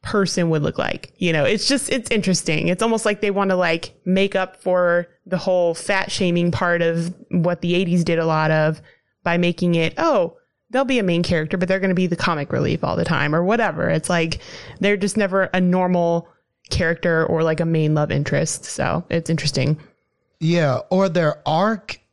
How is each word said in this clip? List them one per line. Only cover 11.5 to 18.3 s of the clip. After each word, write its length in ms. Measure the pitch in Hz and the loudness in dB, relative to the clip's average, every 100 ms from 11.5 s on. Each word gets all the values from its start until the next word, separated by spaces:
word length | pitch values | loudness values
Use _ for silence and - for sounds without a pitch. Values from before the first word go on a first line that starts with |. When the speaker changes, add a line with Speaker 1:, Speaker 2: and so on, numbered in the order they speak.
| 185 | -2
Speaker 1:
but 100 | 175 | 0
they're 120 | 190 | 0
gonna 140 | 190 | 2
be 140 | 180 180 | 0 0
the 80 | 170 | 0
comic 360 | - 160 139 | -2 -2 -2
relief 320 | - 147 165 | -2 0 -2
all 120 | - - | -2 -2
the 100 | - | 0
time 300 | 170 147 156 | 0 2 0
or 80 | |
whatever. 460 | 180 226 214 160 170 | 2 0 0 -2 0
It's 200 | 160 - | -2 0
like, 300 | 175 165 - - - - - | 0 0 -4 -10 -18 -18 -4
they're 180 | 196 208 | 0 0
just 200 | 202 214 | 0 0
never 260 | 196 190 190 | 0 2 0
a 80 | 185 | 2
normal 680 | 180 180 180 180 170 170 170 _ _ _ - | 2 2 2 2 2 0 -4 _ _ _ -6
character 560 | - 180 170 175 160 160 | -2 0 0 0 2 2
or, 180 | 160 | 0
like, 160 | 160 160 | 0 0
a 60 | 165 | 0
main 280 | 160 151 | 2 2
love 180 | 151 151 | 2 0
interest. 540 | 147 143 | -2 0